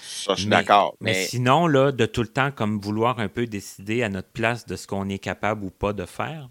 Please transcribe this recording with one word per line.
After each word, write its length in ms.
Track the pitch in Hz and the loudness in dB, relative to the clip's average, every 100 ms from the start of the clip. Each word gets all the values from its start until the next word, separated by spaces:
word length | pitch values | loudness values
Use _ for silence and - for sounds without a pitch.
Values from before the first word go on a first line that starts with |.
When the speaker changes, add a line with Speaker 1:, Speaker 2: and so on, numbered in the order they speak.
Speaker 1:
Ça, 320 | - - - | -14 -8 -4
je 60 | 95 | -2
suis 80 | 101 | 2
Speaker 2:
Mais, 80 | 92 | 2
Speaker 1:
d'accord, 400 | - 101 87 - | 6 6 6 0
Speaker 2:
mais 120 | - | -2
Speaker 1:
mais 120 | 95 95 | -2 -2
Speaker 2:
sinon, 400 | 120 123 143 170 | 0 4 4 6
là, 260 | 135 139 | 6 4
de 140 | 123 110 | 4 0
tout 160 | - | 0
le 60 | 113 | -2
temps, 220 | - 139 | 0 -2
comme 300 | 139 107 107 | -2 -2 -2
vouloir 380 | 98 107 113 117 | -2 0 0 0
un 100 | 101 | -4
peu 180 | - 120 | -4 -6
décider 560 | 101 - - 98 117 | -6 -10 -12 -6 -2
à 60 | 113 | -2
notre 220 | 95 - | -4 -8
place 340 | - 113 117 | -2 -2 -2
de 120 | - 92 | -6 -10
ce 100 | - | -6
qu'on 240 | 98 98 | -6 -4
est 80 | 98 | -6
capable 440 | 101 90 104 110 95 | -6 -4 -4 -4 -6
ou 40 | |
pas 220 | - 101 | -6 -4
de 140 | 104 87 | -4 -8
faire, 420 | - 110 156 131 | -8 -8 -10 -14